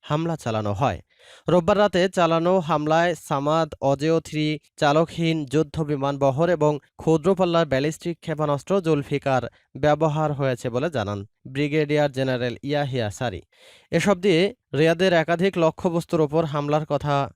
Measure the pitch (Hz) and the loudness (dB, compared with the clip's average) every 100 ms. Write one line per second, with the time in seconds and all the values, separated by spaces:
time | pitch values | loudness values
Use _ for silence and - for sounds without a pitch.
0 | - 151 165 160 - 110 104 101 135 92 | -2 -2 -2 -4 -4 -4 -2 -2 -2 -2
1 | _ _ - - - 170 165 202 208 185 | _ _ -20 -14 0 2 2 2 2 2
2 | 185 185 170 165 165 190 156 156 151 160 | 0 2 2 2 2 2 2 -2 2 2
3 | 175 160 - 147 143 160 160 - 135 139 | 2 -2 -4 -2 0 0 0 -2 -2 0
4 | 151 165 - 151 151 151 _ _ 151 147 | 0 0 -2 -4 -4 -4 _ _ 2 2
5 | 165 - 165 160 143 143 151 151 151 147 | 0 0 0 0 0 -2 -2 -4 -4 -2
6 | 139 143 135 131 170 165 151 147 _ _ | -2 0 0 2 0 2 2 0 _ _
7 | - 160 151 185 185 165 160 135 147 - | 0 2 2 2 2 2 2 0 -2 -4
8 | 175 170 - 151 151 143 - 196 165 147 | -8 -8 -8 -4 -2 -2 0 -2 0 -2
9 | 135 143 139 131 120 _ _ 135 147 147 | 0 -4 0 0 -2 _ _ -2 0 2
10 | 156 147 156 139 139 123 127 117 151 147 | 2 0 -2 0 -2 -2 -2 -2 -2 -2
11 | 101 104 98 _ - 131 147 151 147 147 | -4 -4 -8 _ -12 -4 -2 0 0 0
12 | 147 127 135 127 123 117 139 147 143 127 | 0 0 -2 -2 -4 -6 -4 -4 -2 -2
13 | 107 98 123 92 - _ - - _ 165 | -4 -4 -6 -6 -12 _ -20 -20 _ -2
14 | 175 190 196 160 196 - _ 135 160 165 | 2 2 4 4 2 -2 _ 0 2 4
15 | 190 175 156 170 190 185 160 - 190 170 | 4 2 2 0 0 2 0 0 -2 -2
16 | - 170 151 156 165 147 143 151 156 143 | -2 0 0 0 0 -2 0 -2 0 -4
17 | 147 143 131 | 0 0 -2